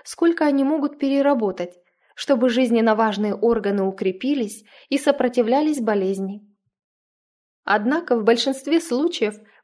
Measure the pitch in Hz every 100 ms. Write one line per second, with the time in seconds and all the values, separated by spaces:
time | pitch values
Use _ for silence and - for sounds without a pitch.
0 | - - 339 339 302 277 269 311 285 294
1 | 269 277 277 269 208 185 175 - _ _
2 | _ - - 262 254 233 247 233 226 214
3 | 220 202 208 - 233 233 202 202 190 190
4 | 190 185 254 285 208 - - - _ 269
5 | 285 277 247 247 226 269 302 285 220 208
6 | 190 196 190 208 - _ _ _ _ _
7 | _ _ _ _ _ _ - 214 214 311
8 | 339 240 208 240 277 269 - 320 - 247
9 | 339 - 214 208 - _